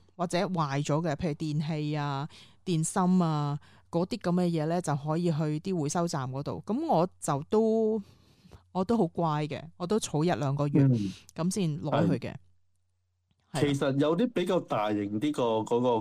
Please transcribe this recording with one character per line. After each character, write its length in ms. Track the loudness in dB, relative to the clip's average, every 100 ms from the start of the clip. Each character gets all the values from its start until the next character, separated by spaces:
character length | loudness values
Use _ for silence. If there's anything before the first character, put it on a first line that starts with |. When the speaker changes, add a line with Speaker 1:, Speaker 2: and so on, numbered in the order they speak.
| -8 -6
Speaker 1:
或 100 | -2
者 100 | 0 0
壞 360 | 0 0 0
咗 180 | 0 0
嘅， 120 | 0 -2
譬 120 | -4
如 60 |
電 340 | -4 -2 -2 -2
器 280 | -4 -2 -2
啊、 300 | -4 -4 -6 -12 -20 -12 -2
電 180 | 0
芯 380 | 0 2 4 4
啊 380 | 4 2 -2 -4 -8 -20 -4
嗰 140 | -2 -2
啲 120 | -2
咁 120 | 0 2
嘅 100 | 2
嘢 200 | 0 0
咧， 140 | -2
就 140 | -2 -2
可 220 | -2 0
以 140 | 0
去 280 | 0 0 -2
啲 220 | -2 -2
回 80 | -2
收 180 | 0 -2
站 220 | -2 -6
嗰 120 | -6
度。 200 | -6 -8 -4
咁 200 | -4 2
我 200 | 2 2 -2
就 240 | -4 -4 0
都， 520 | 2 2 2 2 0 -6 -20 _ _ -20 -20 _
我 120 | -4
都 140 | 0 2
好 100 | 2
乖 380 | 0 0 0 -2
嘅， 140 | -6 -12 -8
我 80 | -2
都 100 | -2
儲 240 | 0 0
一 80 | 2
兩 240 | 2 0 0
個 120 | 2
月， 160 | 4
Speaker 2:
嗯。 280 | 6 4 0 -8 -14 -4
Speaker 1:
咁 180 | -2
先 280 | 0 -2 -2
攞 260 | 0 2 2
去 60 | 0
嘅。 100 | -4
Speaker 2:
係。 0 |
Speaker 1:
係 0 |
啊。 1300 | -12 -18 _ _ _ _ _ _ _ _ _ _ 0
Speaker 2:
其 140 | 0 2
實 220 | 0 2
有 160 | 2 2
啲 140 | 0
比 120 | -2 0
較 140 | -2
大 340 | 0 -2 0
型 260 | -2 -2 -2
啲 120 | -2
個， 120 | 0 0 0 0 0
嗰 40 |
個 80 | 2 2